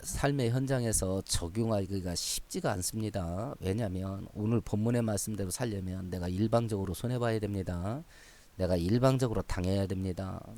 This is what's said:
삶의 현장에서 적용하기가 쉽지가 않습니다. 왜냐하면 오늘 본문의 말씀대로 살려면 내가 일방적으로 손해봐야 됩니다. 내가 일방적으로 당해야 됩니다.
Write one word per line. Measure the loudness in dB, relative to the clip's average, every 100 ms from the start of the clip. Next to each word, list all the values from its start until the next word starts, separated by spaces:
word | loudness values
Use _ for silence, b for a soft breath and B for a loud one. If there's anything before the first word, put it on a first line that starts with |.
삶의 | -2 0 0 2 2
현장에서 | 2 2 2 2 2 2 0
적용하기가 | 0 -2 0 0 2 2 0 -2 -2 -2
쉽지가 | -2 -4 -4 -2 0
않습니다. | 0 -2 -2 -2 -2 -2 -2 -4 -4
왜냐하면 | -2 0 0 -2 -4 -6 -8
오늘 | -2 2 2
본문의 | 2 0 2 2
말씀대로 | 2 0 -2 -2 -4
살려면 | -2 -4 -2 -4 -4 -4
내가 | -4 -2
일방적으로 | 2 4 4 2 0 0
손해봐야 | -2 -2 0 2 0
됩니다. | 0 -2 -2 -2 -2 -4 -8 B B B B -2
내가 | 2 4
일방적으로 | 4 6 6 4 2 0
당해야 | -2 0 2 2 0
됩니다. | -2 -2 -4 -6 -8 -10